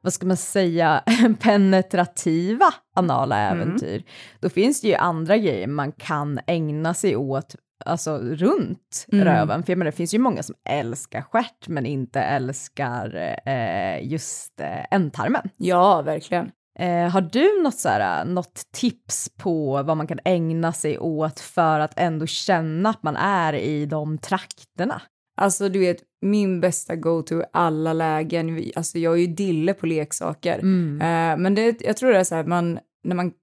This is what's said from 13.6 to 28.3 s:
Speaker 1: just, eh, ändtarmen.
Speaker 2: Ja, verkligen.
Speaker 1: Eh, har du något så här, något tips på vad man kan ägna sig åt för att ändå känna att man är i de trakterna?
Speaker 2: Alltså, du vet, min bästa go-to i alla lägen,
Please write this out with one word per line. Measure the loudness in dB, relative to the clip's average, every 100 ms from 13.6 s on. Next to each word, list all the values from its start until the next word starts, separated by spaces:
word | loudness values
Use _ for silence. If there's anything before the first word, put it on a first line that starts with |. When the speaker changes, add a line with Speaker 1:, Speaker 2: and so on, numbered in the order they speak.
| -2 -2 -4 -6 -6
Speaker 1:
just, | -8 -8 -12 -14 -10
eh, | -8 -8 -2
ändtarmen. | 0 0 -2 -2 -2 -6 _
Speaker 2:
Ja, | 0 4 6 4
verkligen. | 0 -6 -4 -4 -4 _ _ -6
Speaker 1:
Eh, | -2 0 2
har | 0
du | 0 4 4 4
något | 0 0
så | 0
här, | 0 0 -2
något | -2 -4 -6 -14 -14
tips | -2 -2 -2 -8 -8 -8 -6
på | -2 0 0 -2
vad | 0 -2
man | -2
kan | -2
ägna | 0 2 2 0 -2
sig | -2 -4 -2
åt | -4 -2 -4 -6
för | -4 2 2 2
att | 0 0
ändå | -2 0 -4
känna | -4 0 0 0 0 0
att | 0
man | -4 -2
är | 0 2 0
i | 0 -2 -2 -2
de | -4 -4 -6
trakterna? | -4 -4 -4 -20 -16 -6 -6 -6 -12 _ _ 0
Speaker 2:
Alltså, | 0 2 0
du | 2
vet, | 2 0 _ _ 0
min | 2 2 2
bästa | 0 0 -6 -4
go-to | 0 0 0 -4
i | -2
alla | 0 0 0 0
lägen, | 0 0 0 -2